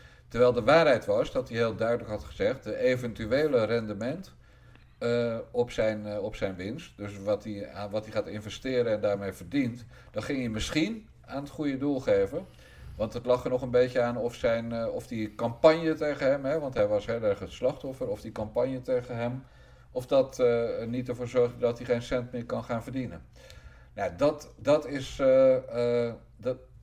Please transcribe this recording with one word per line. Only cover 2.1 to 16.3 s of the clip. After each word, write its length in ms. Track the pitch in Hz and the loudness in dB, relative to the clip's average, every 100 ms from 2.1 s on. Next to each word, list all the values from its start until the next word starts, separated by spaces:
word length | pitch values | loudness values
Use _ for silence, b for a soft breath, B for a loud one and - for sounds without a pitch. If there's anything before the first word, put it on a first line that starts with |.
| 104 | -8
gezegd: 400 | - - 107 131 | -8 -2 -2 -2
de 140 | - - | -6 0
eventuele 840 | 127 123 120 107 110 135 156 123 | 2 2 -2 -6 0 2 4 4
rendement, 720 | 107 113 107 98 120 170 - - - - - - - - | 4 0 -2 -4 -6 -6 -10 -20 -20 -20 -20 -20 -20 -6
eh, 400 | 120 120 117 113 - | 0 0 0 -4 -4
op 200 | 120 120 | -2 0
zijn, 340 | - 110 107 104 | 0 0 0 -4
eh, 180 | 104 | -4
op 120 | 98 - | -6 -4
zijn 200 | 98 90 | -4 -4
winst, 420 | 98 151 - - | -8 -8 -12 -12
dus 220 | 101 98 | -10 -6
wat 200 | 101 101 | -2 -2
hij, 260 | 110 101 - | -4 -10 -10
aan 160 | 95 104 | -10 -6
wat 140 | 107 | -6
hij 100 | 110 | -4
gaat 140 | 107 101 | -4 -4
investeren 640 | 107 104 - 131 127 113 | -8 -10 -8 -2 0 2
en 100 | 104 | 2
daarmee 300 | 104 98 98 | 2 0 -4
verdient, 540 | - 85 143 120 117 - b b | -8 -4 0 0 -4 -12 b b
dan 120 | 107 | -8
ging 160 | - 139 | -4 -2
hij 100 | 120 | -2
misschien 580 | 107 - 151 196 226 - - - | -4 -2 0 0 -2 -12 -20 -10
aan 160 | 135 | -10
het 100 | 143 | -8
goede 260 | - 147 131 | -4 -4 -2
doel 220 | 143 131 | 0 0
geven. 460 | 120 98 98 160 190 b b b b - | 2 4 2 -2 -10 b b b b -6
Want 180 | 110 | -6
het 120 | 120 123 | -2 2
lag 180 | 123 | 2
er 60 | 127 | 2
nog 120 | 127 | -2
een 100 | 127 | 2
beetje 300 | 123 127 127 | 2 4 2
aan 160 | 120 123 | 0 0
of 180 | 120 - | -4 -2
zijn, 360 | 120 113 117 | 0 0 -2
eh, 220 | 117 113 | -4 -4
of 140 | - - | -6 -6
die 280 | 113 107 - | -6 -6 -4
campagne 580 | 117 120 160 160 160 | -4 4 6 6 2
tegen 380 | 151 151 139 135 | -2 -2 0 0